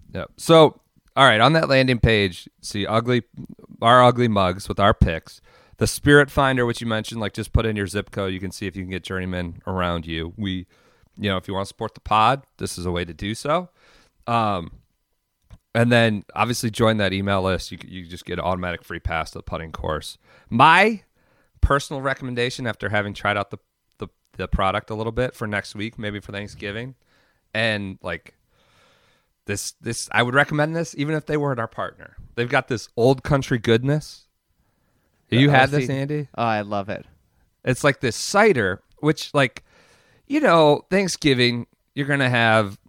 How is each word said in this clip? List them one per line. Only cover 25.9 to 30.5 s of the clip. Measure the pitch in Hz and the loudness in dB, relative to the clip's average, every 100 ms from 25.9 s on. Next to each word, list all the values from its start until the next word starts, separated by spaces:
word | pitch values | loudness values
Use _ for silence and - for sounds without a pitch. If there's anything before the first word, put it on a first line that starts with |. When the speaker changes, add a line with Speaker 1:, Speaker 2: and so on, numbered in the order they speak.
| 117 | -8
Speaker 1:
maybe | 104 101 | -10 -10
for | - | -10
Thanksgiving, | 101 104 - 104 104 127 131 _ _ _ _ _ | -12 -12 -12 -10 -10 -12 -18 _ _ _ _ _
and, | 110 113 107 98 92 | -4 -2 -2 -6 -10
like, | 92 85 - _ _ _ _ _ _ _ _ _ _ _ - | -10 -10 -14 _ _ _ _ _ _ _ _ _ _ _ -10
this, | 101 - - | -8 -8 -10
this, | 117 117 - | -10 -8 -2
I | 110 | 0
would | 123 131 | 2 2
recommend | 143 | 2